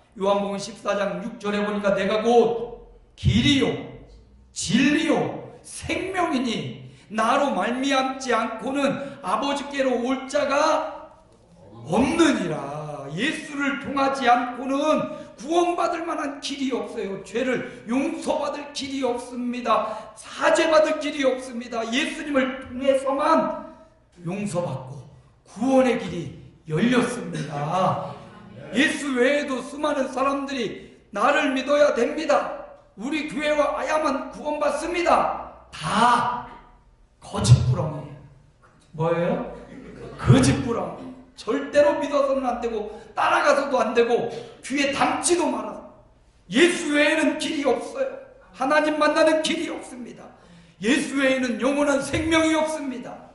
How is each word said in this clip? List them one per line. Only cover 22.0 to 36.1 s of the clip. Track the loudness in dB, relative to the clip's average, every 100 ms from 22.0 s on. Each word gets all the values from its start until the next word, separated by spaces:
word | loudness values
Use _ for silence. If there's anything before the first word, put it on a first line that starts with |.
| -2 -6 -2 0 0 -4 -10
통해서만 | -2 2 4 2 2 4 4 2 -4 -12 -18 -20 _ _ -14 -8
용서받고 | -6 -4 -4 -4 -6 -10 -16 -18 -20 -20 _
구원의 | -16 -4 4 6 6 2
길이 | -2 -8 -8 -12 -20 -18 -4
열렸습니다. | 2 4 4 2 -2 -8 -8 -6 -6 -2 0 2 0 -6 -12 -18 -20 -20 -18 -4
예수 | 0 2 0 -2
외에도 | 2 4 2 0 -6
수많은 | -8 -4 -2 -2 -2
사람들이 | 0 0 -2 -4 -4 -6 -8 -16 -20 -10
"나를 | 0 2 4 2
믿어야 | 0 2 4 4
됩니다. | 4 0 0 2 2 0 -8 -14 -20 _ -10
우리 | -6 -4 -4
교회 | -2 0
와야만 | 2 2 0 0 0 0 -2 -6
구원받습니다." | -8 -6 -2 0 -2 -2 0 4 4 2 -4 -10 -18 -20
다 | -10 -2 4 4